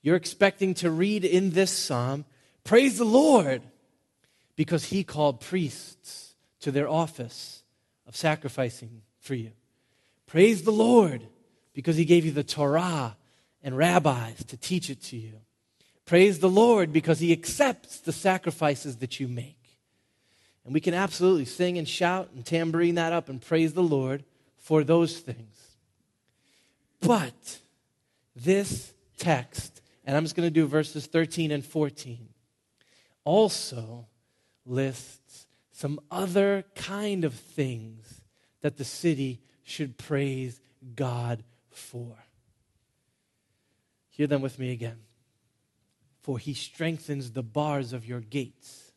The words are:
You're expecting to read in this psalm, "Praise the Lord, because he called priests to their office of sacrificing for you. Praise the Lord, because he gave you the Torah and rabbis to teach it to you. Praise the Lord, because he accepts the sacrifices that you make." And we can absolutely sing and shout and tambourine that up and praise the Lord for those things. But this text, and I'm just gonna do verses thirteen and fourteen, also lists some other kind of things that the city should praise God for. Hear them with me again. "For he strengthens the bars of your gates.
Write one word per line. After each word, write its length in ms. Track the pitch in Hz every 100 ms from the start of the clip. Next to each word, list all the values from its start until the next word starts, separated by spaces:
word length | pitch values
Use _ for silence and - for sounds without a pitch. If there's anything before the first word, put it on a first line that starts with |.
You're 140 | 143 175
expecting 580 | 170 - 196 190 190 180
to 140 | 175
read 340 | 160 196 208
in 280 | 170 180 196
this 200 | 170 190
psalm, 540 | - - 123 123 143 151 _ _ _
"Praise 340 | - 226 269 196
the 80 | 226
Lord, 580 | 247 311 254 147 131 - _ _ _ _ _ _ _ _ -
because 300 | 151 170 -
he 180 | 190
called 360 | 185 151 147 127
priests 960 | - 185 151 - - - - - - _ _ _
to 120 | -
their 160 | 135 143
office 760 | 156 160 - 120 - - - _ _ _ _ -
of 100 | -
sacrificing 880 | 160 151 143 - 123 - 113 113 107 _
for 160 | - 131
you. 160 | 113 107 _ _ _ _ _ _ _
Praise 380 | 160 208 208
the 80 | 175
Lord, 560 | 214 226 247 185 127 113 _ _ _ _
because 220 | - 135 160
he 100 | 160
gave 200 | 175 160
you 60 |
the 120 | 143
Torah 760 | 139 - 143 151 180 160 120 104 _ _ _ _
and 160 | 139 131
rabbis 680 | 165 180 151 123 113 113 120
to 120 | 120
teach 320 | - 180 -
it 120 | 127
to 140 | - 123
you. 240 | 110 110 _ _ _ _ _ _ -
Praise 340 | 170 196 170
the 100 | 185
Lord, 420 | 190 233 220 170
because 280 | 151 160 156
he 120 | 170
accepts 680 | 165 - 127 277 202 - -
the 120 | -
sacrifices 840 | 165 196 185 175 156 156 135 147 117
that 220 | 123 -
you 80 | 131
make." 520 | 123 - _ _ _ _ _ _ _ _ _ _ _ 120
And 80 |
we 80 | 147
can 120 | 180
absolutely 520 | 175 196 - 180 180 123
sing 320 | - 180 180
and 100 | 156
shout 440 | - 175 185 -
and 140 | 127 117
tambourine 500 | 165 165 165 170 170
that 180 | 165
up 160 | 170 -
and 120 | 131
praise 320 | - 165 160
the 100 | 156
Lord 420 | 175 143 131 139 - _ _ _
for 260 | - 156
those 360 | 147 165 165 -
things. 580 | - 117 113 _ _ _ _ _ _ _ _ _ _ _ _ _ _ _
But 600 | 185 226 139 - - - _ _ _ _ _ _ _ -
this 580 | 131 196 202 - - _ _ -
text, 680 | 175 139 123 - - - _ _
and 140 | - 143
I'm 80 | 160
just 100 | 160
gonna 140 | 170
do 160 | 156 151
verses 400 | 151 151 151 -
thirteen 460 | 165 160 170 160
and 140 | 147 -
fourteen, 680 | 156 147 - 127 120 113 _ _ _ _ _ _ _ _ _
also 840 | - 185 214 - - 123 113 120 117 _ _ _ _ _ 127
lists 800 | 127 135 120 - - _ - _ _ _
some 300 | - 143 147 _
other 540 | 180 190 185 196 196 190 -
kind 480 | - 196 208 196
of 100 | 160
things 880 | 120 - - 135 117 110 113 110 - _ _ _ _
that 160 | 147 -
the 80 |
city 580 | 127 - 170 143 135 123 _ _
should 340 | - - 143 120
praise 640 | - 143 139 131 127 120 _ _ 131 117
God 480 | 131 120 120 117 - _ _
for. 560 | - - 123 120 110 _ _ _ _ _ _ _ _ _ _ _ _ _ _ _ _ _ _ _
Hear 180 | - 147
them 140 | 143
with 180 | 135 127
me 120 | 127
again. 340 | 123 117 113 107 _ _ _ _ _ _ _ _ _ _ _
"For 200 | - 127
he 140 | 147
strengthens 800 | 127 - - 165 160 - 143 123
the 120 | 117
bars 500 | 117 143 151 143 123
of 120 | 123 113
your 160 | 123
gates. 720 | 107 139 127 _ - - -